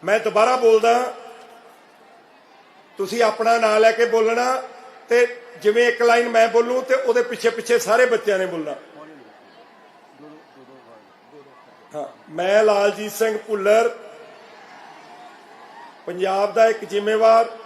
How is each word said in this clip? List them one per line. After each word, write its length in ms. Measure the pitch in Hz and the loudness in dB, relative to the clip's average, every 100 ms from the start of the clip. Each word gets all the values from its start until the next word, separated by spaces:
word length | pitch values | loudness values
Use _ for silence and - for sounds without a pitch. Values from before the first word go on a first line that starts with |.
ਮੈਂ 160 | 165 214 | -2 -2
ਦੁਬਾਰਾ 360 | 226 208 226 254 | 0 0 2 2
ਬੋਲਦਾ, 580 | 233 220 226 240 247 - - - - - - - _ _ - - _ _ _ _ _ _ _ - | 4 4 4 0 -2 -10 -20 -20 -20 -20 -20 -20 _ _ -20 -20 _ _ _ _ _ _ _ -12
ਤੁਸੀਂ 220 | 196 233 | -8 0
ਆਪਣਾ 340 | 220 - 226 233 | 0 0 0 2
ਨਾਂ 220 | 220 214 | 2 4
ਲੈ 120 | 220 | 2
ਕੇ 140 | 226 233 | 2 0
ਬੋਲਣਾ 580 | 226 220 233 247 254 - - - - - | 2 0 0 -2 -4 -8 -20 -20 -20 -2
ਤੇ 160 | 233 240 - - - | 0 0 -2 -20 -4
ਜਿਵੇਂ 260 | 208 220 240 | -2 2 0
ਇੱਕ 140 | 233 | 2
ਲਾਈਨ 280 | 240 233 240 | 2 2 2
ਮੈਂ 180 | 226 226 | 2 2
ਬੋਲੂੰ 340 | 220 233 254 | 2 0 -4
ਤੇ 120 | 262 262 | -2 -2
ਉਹਦੇ 260 | 269 233 | 0 -2
ਪਿੱਛੇ 280 | 240 247 226 | -2 -2 -4
ਪਿੱਛੇ 280 | 226 226 240 | -4 -2 -2
ਸਾਰੇ 260 | 185 226 254 | 0 0 2
ਬੱਚਿਆਂ 320 | 226 208 190 | 0 -2 -4
ਨੇ 60 | 185 | -4
ਬੋਲਣਾ। 300 | 170 151 139 - 151 151 151 - - - - - _ - _ _ _ 151 156 - - 131 135 117 113 _ _ _ 151 139 135 - - - 151 | -8 -10 -12 -16 -20 -20 -20 -20 -20 -20 -20 -20 _ -20 _ _ _ -20 -20 -20 -20 -20 -20 -20 -20 _ _ _ -20 -20 -20 -20 -20 -18 -14
ਹਾਂ, 100 | 143 - - | -14 -16 -18
ਮੈਂ 340 | 156 180 202 | -6 0 2
ਲਾਲਜੀਤ 480 | 214 202 202 202 214 | 4 2 0 -2 -10
ਸਿੰਘ 260 | - 226 214 | -4 -4 -4
ਭੁੱਲਰ 520 | 214 208 196 214 233 - - - - - - - - - - - - 719 719 - - - - - - - - | -6 -4 2 2 2 -4 -20 -20 -20 -20 -20 -20 -20 -20 -20 -20 -20 -20 -20 -20 -20 -20 -20 -20 -20 -20 -16
ਪੰਜਾਬ 480 | 175 190 190 208 | -6 -4 -2 -2
ਦਾ 140 | 214 226 | 2 2
ਇੱਕ 180 | 220 196 | 2 -6
ਜ਼ਿੰਮੇਵਾਰ 640 | 202 208 220 226 226 233 - | -6 -2 2 4 4 2 -6